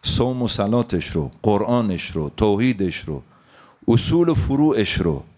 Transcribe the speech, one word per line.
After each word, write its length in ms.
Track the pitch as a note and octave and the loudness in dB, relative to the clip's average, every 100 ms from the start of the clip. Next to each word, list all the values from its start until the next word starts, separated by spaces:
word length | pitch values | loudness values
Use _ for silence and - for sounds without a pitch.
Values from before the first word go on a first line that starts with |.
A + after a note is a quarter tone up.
صوم 400 | - - A#2+ B2+ | 0 0 0 0
و 60 | A#2+ | -2
صلاتش 580 | - G2 A#2+ A#2 F2+ - | -2 0 0 0 -2 -2
رو، 240 | E2+ C#2 - | -4 -6 -2
قرآنش 680 | A2 G2+ G#2 B2 A2 E2+ - | 0 2 2 0 0 -4 -6
رو، 200 | E2 D2 - | -6 -6 0
توحیدش 600 | G#2+ G2+ B2+ G#2+ F#2+ - | 2 2 0 0 -4 -4
رو، 240 | - C#2+ - _ _ - - _ - | -10 -10 -12 _ _ -20 -20 _ 0
اصول 400 | B2 - E3+ E3+ | 2 2 2 2
و 60 | |
فروعش 580 | D#3 - C#3 D3+ A2+ G2+ | 2 0 2 2 2 0
رو 320 | - E2+ C#2 - | 0 -2 -2 -8